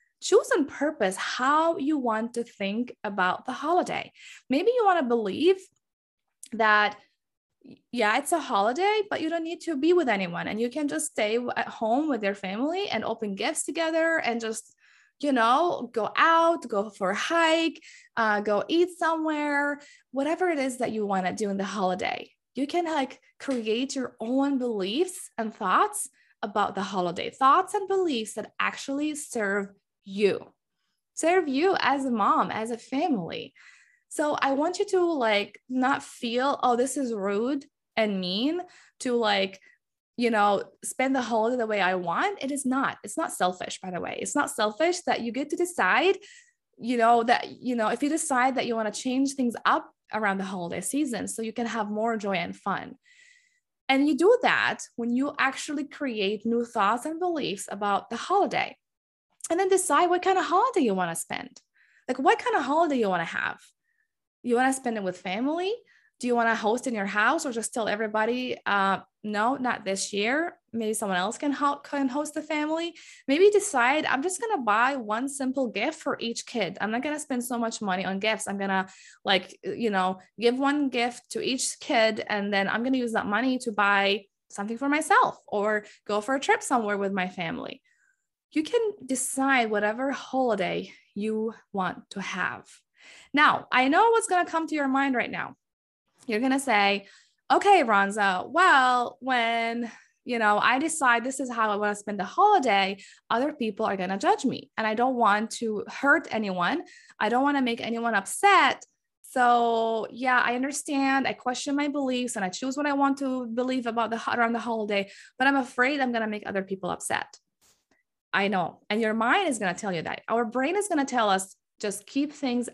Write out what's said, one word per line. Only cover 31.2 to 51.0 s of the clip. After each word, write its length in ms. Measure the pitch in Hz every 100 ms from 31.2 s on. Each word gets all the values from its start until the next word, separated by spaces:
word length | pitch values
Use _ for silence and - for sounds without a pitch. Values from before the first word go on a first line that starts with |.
| 320 370 311
you 300 | 262 381 349
as 260 | 247 277
a 60 | 269
mom, 400 | 226 214 302 190
as 220 | 208 226
a 120 | 233 -
family. 600 | 262 359 226 165 165 - _ - - _ _ -
So 280 | - 302 -
I 100 | 269 269
want 200 | 330 359
you 60 | 403
to, 140 | 370 349 302 226
like, 320 | 208 202 - -
not 340 | 254 254 -
feel, 560 | - - 226 240 277 -
"Oh, 100 | 247
this 220 | 240 262 285
is 180 | 254
rude 500 | 214 196 202 240 285 - _ _ -
and 240 | 214 190
mean 420 | 180 190 277 349 359 - - -
to, 100 | 254
like, 460 | 240 214 196 190 - _ _ _ _ _ -
you 140 | 240
know, 340 | 220 208 196 - _
spend 320 | - - 262
the 140 | 269 226
holiday 280 | 226 226 254
the 140 | 220
way 80 | 208
I 140 | 185
want." 480 | 185 175 185 381 392
It 80 | 269
is 140 | 277 247
not, 320 | 262 196 -
it's 140 | 208 -
not 100 | 330
selfish, 480 | - 180 185 - -
by 100 | 185
the 80 | 175
way. 180 | - -
It's 120 | 196
not 160 | 294 -
selfish 480 | - 214 214 339 349
that 180 | - -
you 100 | 226
get 200 | 226 294
to 60 | 339
decide, 520 | 349 - 185 220 359 381 - - _ _ _ -
you 200 | 233 240
know, 260 | 226 240 233
that, 120 | - - - 247
you 80 | 240
know, 120 | 214
if 80 | 240
you 60 | 285
decide 480 | 311 - 254 262 254
that 100 | 226
you 80 |
wanna 280 | 226 214 208 254
change 280 | 254 277
things 200 | 277 240 214
up 200 | - 302 - _ _ 214
around 200 | 208 190
the 140 | 190
holiday 280 | 190 170 175
season 480 | - 277